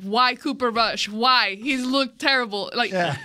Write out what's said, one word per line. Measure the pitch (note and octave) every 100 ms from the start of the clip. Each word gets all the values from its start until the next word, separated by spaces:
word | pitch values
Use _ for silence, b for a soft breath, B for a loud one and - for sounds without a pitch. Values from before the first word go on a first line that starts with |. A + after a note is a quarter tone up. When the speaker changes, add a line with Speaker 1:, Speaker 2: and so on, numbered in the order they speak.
Speaker 1:
Why | G3 A3+ B3
Cooper | B3+ D4+ B3+ B3
Rush? | A3+ A3 G3 -
Why? | G#3+ A#3+ B3+ G#3
He's | G3 A#3+ C4+
looked | B3+ C4+ C4+ -
terrible." | D4+ C4+ A#3+ G3+ G3
Like, | - A#3
Speaker 2:
Yeah. | F#3 E3+ C#3